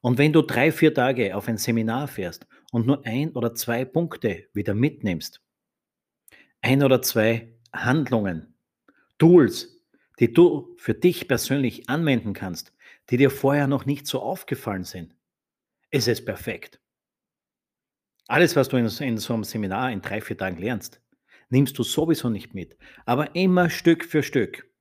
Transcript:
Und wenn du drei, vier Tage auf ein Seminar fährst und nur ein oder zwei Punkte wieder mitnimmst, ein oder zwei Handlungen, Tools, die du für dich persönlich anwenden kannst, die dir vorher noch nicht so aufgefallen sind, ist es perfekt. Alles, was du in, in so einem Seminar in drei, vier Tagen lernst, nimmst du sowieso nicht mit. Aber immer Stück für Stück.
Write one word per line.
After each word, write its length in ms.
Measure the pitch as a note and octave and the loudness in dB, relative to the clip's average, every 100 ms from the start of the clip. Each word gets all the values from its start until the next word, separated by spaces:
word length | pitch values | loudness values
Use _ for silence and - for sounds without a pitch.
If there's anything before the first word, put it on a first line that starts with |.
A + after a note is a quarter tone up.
Und 160 | B2 A#2+ | 0 4
wenn 140 | D3 | 4
du 100 | D#3 | 4
drei, 300 | - A#2+ D3+ | 2 2 2
vier 220 | D#3 D#3 | 4 4
Tage 420 | D3 B2+ B2 G2+ G2 | 4 0 0 -2 -2
auf 140 | A2 | -6
ein 80 | A2 | -4
Seminar 500 | - A#2 A2 A#2 D3 | -2 0 0 -4 -6
fährst 400 | - F2 - - _ _ | -8 -10 -10 -20 _ _
und 160 | A#2 A2+ | -2 0
nur 180 | C#3+ A#2 | -2 -2
ein 280 | A#2 D#3 | -6 -4
oder 200 | B2 A#2 | -4 -6
zwei 300 | - - A#2 | -6 -6 -4
Punkte 640 | C3 E3 E3+ - A2+ F#2 - | -2 -2 -4 -4 -6 -6 -10
wieder 200 | G#2 G2+ | -8 -4
mitnimmst, 680 | G#2 C#3+ - G#2 E2 - - _ _ _ _ _ _ _ _ _ _ _ _ | 0 -2 -2 -6 -6 -8 -18 _ _ _ _ _ _ _ _ _ _ _ _
ein 220 | A#2 C3+ | 0 4
oder 180 | C#3 C3 | 4 4
zwei 520 | - A#2 A2 A#2 - _ _ | 2 0 2 0 -6 _ _
Handlungen, 840 | - A#2+ D3 C#3 A#2+ G2 E2 - _ _ _ _ _ _ _ | -6 -2 0 0 -2 -2 -6 -12 _ _ _ _ _ _ _
Tools, 680 | E3 F3 C#3 - - _ _ _ _ - | 8 8 6 0 -12 _ _ _ _ -2
die 120 | A#2 | 2
du 420 | A#2 F3 D3+ - - | 6 6 4 -8 -12
für 160 | - | -6
dich 340 | G#2+ F3+ E3+ - | 0 0 0 -4
persönlich 640 | B2 - C#3 C3 - - | -4 -2 -2 -2 -4 -6
anwenden 420 | D3 D#3+ B2 G#2+ | -2 0 0 -2
kannst, 420 | F#2+ G2 E2+ - _ - _ _ | -8 -10 -10 -16 _ -20 _ _
die 80 | B2 | 2
dir 120 | C#3 | 2
vorher 380 | C3+ C3+ C#3+ C#3 | 4 0 2 0
noch 180 | C#3 C#3 | -2 -2
nicht 220 | C#3+ - | -6 -6
so 140 | C3 | -6
aufgefallen 640 | A2 F#3 - C3 - F#2+ F2 | -6 -8 -8 -8 -6 -8 -8
sind, 320 | F#2 E2 _ _ _ _ _ _ _ _ | -14 -16 _ _ _ _ _ _ _ _
ist 160 | C#3+ A#2+ | -2 0
es 160 | A2 | -2
perfekt. 560 | - G2+ - G2 - _ _ _ _ _ _ _ _ _ _ _ _ _ _ _ _ | -6 -10 -10 -12 -14 _ _ _ _ _ _ _ _ _ _ _ _ _ _ _ _
Alles, 260 | C3 E3+ D3 | 2 4 4
was 140 | B2+ | 2
du 80 | C3 | 0
in, 80 | A2+ | 0
in 320 | - C#3 A2 | -2 -4 -4
so 160 | - | -4
einem 100 | A2+ | -4
Seminar 480 | G#2 A2+ G2+ G2 B2+ | -4 -6 -4 -4 -4
in 100 | G2+ | -6
drei, 200 | - G2+ | -6 -8
vier 160 | - G#2+ | -8 -6
Tagen 220 | F#2+ F2 | -6 -6
lernst, 420 | G2+ A#2 - _ _ _ _ _ _ | -6 -6 -10 _ _ _ _ _ _
nimmst 280 | C3 C#3 C#3 | 2 2 -2
du 60 | |
sowieso 460 | A#2 - D#3+ D#3+ B2 | -4 -2 0 0 -2
nicht 240 | G#2 - | -6 -8
mit. 240 | F#2+ E2+ _ - - - | -12 -12 _ -20 -14 -4
Aber 300 | B2+ D3+ E3+ | -2 -2 0
immer 340 | F#3 F3+ F3 | 2 4 2
Stück 360 | - E3+ E3 - | 2 2 2 0
für 180 | D#3 | -2
Stück. 480 | - C#3 G2 - - _ | 0 -2 -2 -8 -20 _